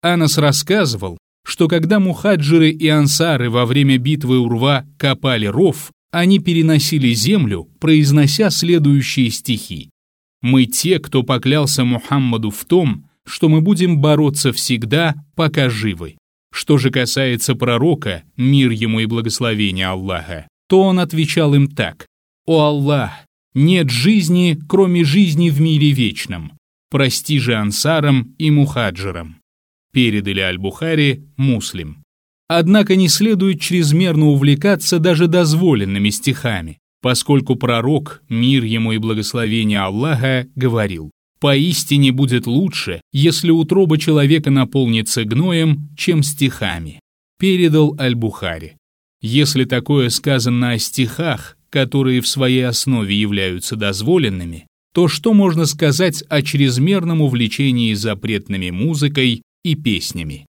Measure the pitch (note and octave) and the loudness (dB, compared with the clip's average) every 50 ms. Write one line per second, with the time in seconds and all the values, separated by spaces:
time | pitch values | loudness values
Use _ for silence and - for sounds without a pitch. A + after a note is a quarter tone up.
0 | - - F3 E3+ D#3+ D3 - D3+ D3+ D3 C#3+ D3 - - F#3+ G#3+ F#3+ C#3 A2+ G2 | 0 0 0 2 2 2 2 2 2 2 2 0 0 0 0 0 0 -2 -2 -6
1 | G2 F#2 E2+ F#2 _ _ _ _ _ - - - E3+ D#3+ F3 E3+ D#3+ E3 G#3+ G#3 | -8 -10 -10 -12 _ _ _ _ _ -14 -2 0 0 2 2 0 2 2 2 2
2 | F#3+ F#3 E3 - - G#3 G3+ E3 D3 C#3+ E3 E3 D#3+ D#3 D#3+ D#3 D#3+ D#3 D3+ D3+ | 2 0 -2 -2 0 0 0 2 2 4 4 6 4 4 2 2 0 2 4 4
3 | D3 C#3+ D3 D3+ D#3+ E3+ D3+ B2+ B2 A#2+ A2+ B2 B2 A2+ B2 C#3+ C#3+ C#3 C3+ B2+ | 2 2 2 0 0 0 0 0 0 0 0 0 0 2 2 2 4 4 2 2
4 | B2 C#3 D3+ D3 D3+ B2+ B2+ B2+ B2 A#2 A#2+ A2+ B2 C#3 C#3+ C3 C#3+ - _ _ | 2 0 -2 -2 0 0 2 2 2 0 0 0 0 0 0 0 -2 -6 _ _
5 | - C#3 C3+ - - C3+ B2+ A2+ G#2+ G2+ G2+ C3 F#3+ F3+ - - - - _ _ | -2 -2 -2 -2 -2 -2 -2 0 -2 -2 0 2 2 2 0 -2 -12 -18 _ _
6 | _ _ - E3+ F3 F#3 G3 F#3+ - F3+ E3+ E3 D#3+ D#3+ D#3+ D3 C#3+ - E3+ D3+ | _ _ -2 0 2 4 4 2 2 0 0 2 2 4 2 2 2 0 -2 0
7 | C3+ A#2+ A#2 A2 G#2 C#3+ G#3 G#3 C#3+ G#2+ G2+ F2 D#2+ _ _ _ - D#3+ D#3 D#3 | 2 0 0 0 0 0 2 2 2 0 -2 -6 -8 _ _ _ 0 2 4 4
8 | D3 C#3 C#3+ D3+ D3 C#3+ D3 - A3 G3+ - - - E3+ F3 E3+ D3+ C#3+ C#3+ C#3 | 4 4 4 4 4 2 2 2 0 0 0 -2 0 0 2 2 4 4 4 2
9 | B2+ - - C#3 B2+ A#2 - - - - A#2+ G#2+ - - F2+ D2+ - D2+ _ _ | 2 0 0 0 0 -2 -2 -6 -4 -4 -4 -4 -4 -12 -14 -14 -14 -18 _ _
10 | _ _ _ _ _ _ _ _ - A#2+ C3 C3 B2+ A2+ - - - E3 F#3 D#3+ | _ _ _ _ _ _ _ _ -2 2 4 4 4 2 0 -4 0 0 0 -2
11 | - - - F3 - A#2+ C3 B2 - C3 C#3+ D#3 D3 C#3+ - - B2+ B2 B2 A#2 | -2 -2 -2 -2 0 0 -2 -2 0 0 0 2 0 0 0 0 0 0 0 -2
12 | - - C#3+ C#3+ C3 B2 A#2 A2+ A2+ G#2 G2+ - - _ E3+ F#3 F3 C3+ G#2 - | -2 -2 -2 0 0 0 -2 -2 -4 -6 -6 -8 -2 _ 2 2 2 2 -2 -4
13 | - _ _ _ _ - - - - D#3+ D#3 D#3+ D#3+ F#3+ G#3 E3 F3+ F3+ E3+ D3 | -8 _ _ _ _ -16 -6 0 2 4 4 4 4 2 2 2 2 2 2 2
14 | C#3+ D#3 D3+ D3 D#3 C#3+ C#3+ D3 - C3+ A#2+ - - - B2+ A2+ A2+ A2 B2 D#3 | 2 2 2 4 2 0 0 0 -2 -2 -2 -2 -2 -2 -2 -4 -2 -2 -2 0
15 | E3+ D#3+ C#3+ D3 - _ _ - E3 D3+ D3+ - C3+ B2+ A2+ G#2+ G#2+ G#2+ F#2 E2+ | 0 0 -2 -4 -10 _ _ -2 -2 -2 0 0 -2 0 -2 -2 -4 -4 -4 -6
16 | F2 C#2+ D2 _ _ _ _ _ _ _ - - - - D3 C#3 A#2+ C3 C3 C#3 | -10 -16 -16 _ _ _ _ _ _ _ -14 -12 0 2 2 2 2 0 0 0
17 | - D#3+ - C#3 C3+ C3 B2 A2+ - - B2+ A2 B2 A#2+ A#2+ A#2 C3 E3+ D#3 D3 | -2 -2 -2 -2 -2 -2 -2 -2 -2 -2 -2 -2 0 -2 0 2 2 0 0 0
18 | - A2+ F#2 D#2+ - _ _ - B2 C3 C#3 C#3 C3+ B2 A#2 G#2+ A2+ A2+ A2 A2 | -4 -8 -8 -8 -10 _ _ -2 0 2 4 4 4 2 0 -2 -2 -2 -2 -2
19 | A2 A2 A#2 A#2 A2 A2+ A2 - B2+ A#2 A2 G#2+ G#2+ G2 F#2 F#2 F#2+ F#2 F#2+ F#2 | -2 -2 -2 -4 -4 -4 -4 -4 -2 -2 0 0 0 -2 0 -2 -4 -4 -4 -4
20 | F#2 G2 F#2 E2 D#2+ E2+ F2 D#2 D2+ _ _ _ _ _ F#3 F#3+ F#3+ G3 F#3 F3+ | -6 -6 -6 -8 -8 -10 -14 -14 -14 _ _ _ _ _ 2 4 4 4 2 0
21 | F3+ D#3 - D#3 D#3+ D#3 - E3+ D#3+ D3 C#3+ C#3+ C#3 C#3 - - A2+ E2 - _ | -2 -2 -2 -2 -2 0 0 0 2 4 4 4 2 0 -2 -4 -6 -6 -6 _
22 | - _ _ _ _ _ _ _ _ - E3 D#3 D3+ D3+ D3 D3 C#3 C#3+ D3 C3+ | -20 _ _ _ _ _ _ _ _ 0 2 2 2 2 0 0 0 0 0 0
23 | A#2 F#2 - - - _ _ _ _ _ _ C3 C#3+ E3 F#3 F3+ E3 C3 A#2+ A#2+ | -2 -4 -8 -14 -20 _ _ _ _ _ _ 2 2 4 4 2 0 0 -2 0
24 | B2 F#3 A3+ G#3+ E3+ D#3 F3 F3+ F3+ F3 D#3 D#3 - - - F#3+ G3 F#3 F3 F3 | 2 2 2 2 2 2 2 2 2 2 0 -2 -4 -2 2 2 2 2 2 2
25 | E3+ C#3+ C#3+ G3+ G3+ F3 D3+ D3+ F3 E3+ D3 C#3 D#3+ E3 D#3 D3 D3 D3 C#3+ B2+ | 2 2 4 4 2 2 2 2 2 2 2 2 2 2 2 2 4 2 2 2
26 | B2 G2+ - - - - G2 F2 D#2 D2+ - _ _ _ _ _ _ _ - C3+ | 0 -2 -2 -6 -10 -10 -10 -10 -10 -14 -16 _ _ _ _ _ _ _ -2 0
27 | C#3 B2+ A#2+ - - - D3+ C#3 A#2 B2 A#2 A2 G#2 G#2 G2+ - - D3 E3 D#3+ | 0 0 0 -4 -4 -2 -2 0 0 0 -2 0 -2 -2 -4 -2 -2 0 0 0
28 | D3 D3 C#3 C3 A#2 - - _ D#3+ D#3 D3 D3 C#3 C#3+ C#3+ B2 A#2 G2+ E2+ F2+ | 2 2 2 2 0 -4 -8 _ 0 2 4 2 2 2 0 -2 -4 -4 -4 -6
29 | G2 G2 F2 F2 E2 D#2+ D#2+ _ _ _ _ _ _ _ _ _ _ _ _ C3+ | -8 -8 -8 -10 -12 -14 -16 _ _ _ _ _ _ _ _ _ _ _ _ 0
30 | B2 A#2 G#2 G#2 F#2+ G2+ G2 F#2+ F#2+ F#2 F2+ F2+ F#2+ G2 - - D#3+ E3 E3 D3+ | 2 2 2 0 -2 -2 -2 -2 -2 -2 -4 -4 -6 -8 -6 -6 -4 -2 0 0
31 | D3 C#3+ B2+ - - _ _ - C3+ C3+ B2 G#2+ - - - F2+ D#2+ D2+ D2+ D2+ | 2 0 0 -4 -10 _ _ -2 0 0 0 -2 -4 -8 -10 -10 -12 -12 -14 -18
32 | _ _ _ _ _ _ _ _ _ _ E3 E3+ E3+ E3+ G3+ G#3+ G#3 G#3 F#3+ F#3+ | _ _ _ _ _ _ _ _ _ _ 0 0 4 4 4 4 4 4 4 2
33 | F#3 E3 - - G3+ A3+ A3 F3+ F#3+ G3 F#3 D3+ - - F3 F3+ E3 D3 D3 E3+ | 4 2 2 2 2 2 2 2 2 0 0 -2 -4 -2 0 0 2 2 2 2
34 | F#3+ F3+ D#3+ D#3 D#3 D3+ C#3+ C#3 C#3 C#3+ C#3+ C#3+ - D3+ D3+ C#3+ - - F3+ F3 | 2 2 2 2 4 4 4 4 4 2 2 2 2 0 0 0 0 -2 0 2
35 | D#3+ F3+ E3+ D#3 F3 F3+ D#3+ F3+ F3 D3+ D3+ D#3+ F#3 F3 C#3+ G#2+ G2 F#2+ G2 G2+ | 2 2 2 2 2 2 4 2 2 2 2 2 4 2 2 2 0 -2 -2 0
36 | G2+ G#2 G#2 - - C#3+ B2+ - - B2 G#2+ F#2 E2 D#2+ D#2 _ _ _ _ _ | 0 0 -2 -2 -2 -2 -4 -2 -4 -4 -4 -4 -6 -10 -14 _ _ _ _ _
37 | - B2+ B2+ - - - C#3+ C#3 - - C3 - - A#2+ A#2+ A#2 A2+ C3 D3+ C#3 | -2 -2 -2 -2 0 2 0 0 2 0 -2 -2 0 -2 -2 0 0 0 -2 -2
38 | D3 - - - _ _ A#2 A2+ A#2+ B2+ C#3 C3+ A#2 A2 A2+ A2+ A2+ A2 A2 A2 | -4 -8 -16 -20 _ _ -2 0 2 2 2 2 0 0 -2 -2 -2 -2 -2 -2
39 | G#2+ A2 A2+ G#2+ G#2 - - B2 A2+ G#2+ A2 A2+ A2 G#2+ G#2 G2+ G2 F#2+ G2 G#2+ | -2 -4 -4 -4 -4 -6 -4 -4 -4 -2 -2 -2 0 0 0 -2 -2 -2 -4 -4
40 | B2+ D#3 D#3 A#2 B2 C3+ C3 B2+ B2 - _ C#3 B2 B2+ A2+ A2+ G#2 G2 F#2 D#2+ | -2 -2 -2 -2 -2 -2 -2 -2 -4 -6 _ -2 -2 0 0 0 -2 -4 -4 -8
41 | D#2 D2+ _ _ _ _ _ _ - C#3+ C#3 C#3 D3 F3+ E3 - - - D3 C#3+ | -12 -14 _ _ _ _ _ _ 0 2 2 2 2 0 -2 -4 -2 0 2 2
42 | C#3 C3+ B2+ B2+ C#3+ B2 B2 B2 A#2+ A#2 A#2 C#3 F#3+ F3+ - - - - F2 E2 | 2 2 2 2 0 0 0 -2 -2 0 -2 0 -2 -2 -4 -6 -8 -8 -10 -10
43 | - _ - C#3 C#3 E3 D3+ - - E3+ D#3+ E3 D#3+ D#3 F3 F#3+ F#3+ D#3+ D#3+ D#3 | -14 _ -2 0 2 2 0 0 0 2 2 2 2 0 2 2 2 2 2 0
44 | D3+ - D#3 D3+ C#3+ C#3 D#3+ D#3+ D3+ C#3+ C#3 C3+ C3 - - C#3 C3 A#2+ A2+ A2+ | 2 2 2 2 4 4 2 2 2 2 2 2 0 0 0 0 0 2 0 -2
45 | A2 - - B2 A2+ G#2 A2+ B2 E3+ F#3 F3 E3 D#3+ D#3+ D3+ D3 - - - - | -2 -2 -4 -4 -4 -2 -2 0 0 0 0 0 2 0 0 -2 -4 -12 -10 -6
46 | - - F3 D#3 C#3 C#3+ - - C#3 C3 - - A2 F#2+ F2 E2+ E2 D2+ C#2+ - | -2 0 2 2 0 -2 -2 -2 -2 -2 -2 -4 -6 -6 -6 -6 -10 -12 -14 -18
47 | _ _ _ _ _ _ _ _ F#3 F#3+ F#3+ F3+ F3+ E3 D3+ D#3 D3+ D3 D3 D3 | _ _ _ _ _ _ _ _ 0 0 2 4 2 4 4 4 2 2 0 -2
48 | C3+ B2+ B2 A#2 A2+ A2 G2+ - - F2+ E2 D#2+ E2 D2+ - _ _ _ _ _ | -4 -2 -2 -2 -4 -6 -6 -6 -8 -8 -8 -8 -12 -16 -20 _ _ _ _ _
49 | _ _ _ _ - A2 A#2 C#3 D3 C#3+ - C3+ B2+ B2 C3 B2 A#2+ - C#3+ C#3+ | _ _ _ _ -8 -2 0 0 0 2 0 0 0 0 -2 -4 -2 0 0 0
50 | B2+ A#2+ - - - D3 C#3 C3 A#2 B2 B2 A#2+ B2 B2 A#2+ A2 - - - - | 0 0 -2 -4 -2 -2 -2 0 0 0 0 0 -2 -2 -2 -4 -6 -6 -4 -4
51 | B2+ A2 - - E3+ E3 C3 G#2+ - - _ _ _ _ - D3 C3 B2 - C#3 | -4 -4 -4 -6 -4 -4 -4 -6 -8 -16 _ _ _ _ -2 -2 -2 0 0 0
52 | C3+ C3 B2+ B2+ A#2+ - - C3+ C3 B2+ B2+ B2+ B2+ B2 A#2 - - C#3 C3 A#2 | 0 2 0 0 -2 -4 -4 -2 0 0 2 0 0 -2 -4 -4 -2 -2 0 0
53 | G#2 F#2+ G2+ G#2 G#2+ G#2 G#2 G2 F#2+ F#2+ F2+ F2+ - - - G#2+ G#2 G2+ G2 F#2+ | 0 0 0 0 0 0 -2 -2 -2 -2 -4 -6 -8 -8 -8 -4 -4 -4 -4 -4
54 | G#2+ B2+ F3 F#3 D3 A2 F#2+ F2+ F2 E2+ E2 D#2+ - _ _ _ _ _ _ E3+ | -2 0 0 2 0 0 -2 -4 -8 -10 -12 -14 -18 _ _ _ _ _ _ 0
55 | F3+ D3+ - - - A3+ A3 G#3 G3 F#3 D#3+ D#3+ E3 C#3+ C#3+ - E3 D3 C3+ D3+ | 0 0 0 -2 0 2 4 4 4 4 2 0 -2 -2 -2 0 0 0 0 0
56 | F#3 F3+ D3+ - - _ - - - - - C#3+ C#3 C3 A#2+ B2 C#3 F3+ G3+ F#3+ | 0 -2 -2 -6 -8 _ -4 -4 -2 -2 0 0 0 2 2 0 0 0 0 0
57 | E3+ E3+ E3+ D#3+ D3+ C3+ B2 A#2+ A#2+ G#2+ - - C#3 C3+ B2+ A#2+ A#2 A2+ G#2+ G2+ | -2 -2 0 0 0 0 0 0 -2 -2 -2 -2 -2 0 0 0 0 0 -2 -2
58 | G#2 A2+ G#2 F#2+ - A2 G#2+ G2 - - G2+ F#2+ F#2 F2+ F2 F2+ A2+ D#3+ E3 C#3+ | -4 -4 -6 -6 -6 -6 -6 -6 -4 -6 -6 -6 -6 -6 -4 -4 -4 -2 -2 -2
59 | D3 C#3+ D3 C#3+ C3 B2+ A#2 - _ _ _ _ _ F3+ D#3 D3+ D3+ A#2+ G2+ F2 | -2 -2 0 0 0 0 0 -2 _ _ _ _ _ -4 -4 -2 -2 -2 -2 -2
60 | - - - F#2 E2 D2+ C#2+ C#2+ - _ _ | -4 -6 -8 -8 -8 -8 -10 -12 -16 _ _